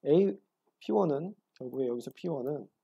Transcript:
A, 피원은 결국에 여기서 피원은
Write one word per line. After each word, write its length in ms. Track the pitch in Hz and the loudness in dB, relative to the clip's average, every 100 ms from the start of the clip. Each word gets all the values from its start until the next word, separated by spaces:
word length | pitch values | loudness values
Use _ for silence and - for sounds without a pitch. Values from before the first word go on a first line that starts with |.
A, 320 | 143 160 196 - _ _ _ _ | 6 4 4 0 _ _ _ _
피원은 540 | - 214 175 139 175 208 _ | 0 2 2 0 -4 -12 _
결국에 340 | _ 127 131 127 | _ -10 -4 -4
여기서 240 | 120 117 | -4 -8
피원은 580 | - 180 151 127 147 101 _ | -8 -6 -4 -4 -6 -10 _